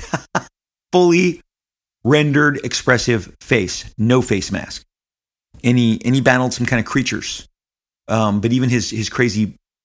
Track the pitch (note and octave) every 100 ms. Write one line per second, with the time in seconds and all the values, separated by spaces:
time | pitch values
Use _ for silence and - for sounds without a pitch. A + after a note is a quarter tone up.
0 | - - - - - _ _ _ _ F3+
1 | F3 E3+ F3+ - _ _ _ _ _ _
2 | A2+ D3+ D3+ C#3+ C#3+ C#3+ B2 - - A#2+
3 | - A2+ - - - A#2+ F2+ - - -
4 | A2 B2+ - G2+ - G2 - - - _
5 | _ _ _ _ _ - B2 B2 A#2 A2
6 | A#2+ C3 B2+ B2+ B2+ - A#2+ A#2+ G#2+ C3+
7 | B2 - - - - _ _ _ _ _
8 | - A2 G#2+ G2+ A2+ B2+ B2 A#2+ - A2
9 | G#2 - B2 G#2 G#2 - _ _